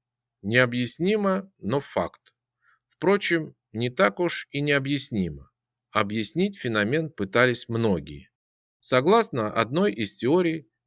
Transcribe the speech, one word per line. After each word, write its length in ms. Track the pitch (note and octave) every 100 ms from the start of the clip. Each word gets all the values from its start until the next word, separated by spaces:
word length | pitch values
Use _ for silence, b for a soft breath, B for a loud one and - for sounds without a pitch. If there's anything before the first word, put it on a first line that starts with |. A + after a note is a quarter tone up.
| _ _ _ _
Необъяснимо, 1080 | G2+ A#2+ B2 B2 A#2+ - F3+ G#3+ G3+ F#3+ F#3+ _
но 200 | F#2+ C#3
факт. 540 | - - E2 - - _ _ _ _ _ _
Впрочем, 680 | - E3+ G3+ - E3+ D3+ - _
не 160 | A2 B2
так 300 | B2 G3+ G3
уж 280 | E3+ - -
и 100 | C#3+
необъяснимо. 880 | D3 C#3+ C3+ C#3+ - G#2+ E2+ C#2 C2 _ _ _ _
Объяснить 640 | G#2+ G2+ A2 G#2 D#3+ G3+ G3
феномен 540 | B2 G#2+ G#2 D3+ D#3+
пытались 580 | - G2 A#2 B2 A#2+ -
многие. 640 | A2+ A2+ F2 D2+ C#2+ - _ _ _ _ _
Согласно 720 | - B2+ D3 A3+ A3 C#3 G#2+
одной 420 | - A2+ D3+ G3+
из 220 | A2+ G#2 -
теорий, 520 | A#2+ F3+ E3+ D#3+ - _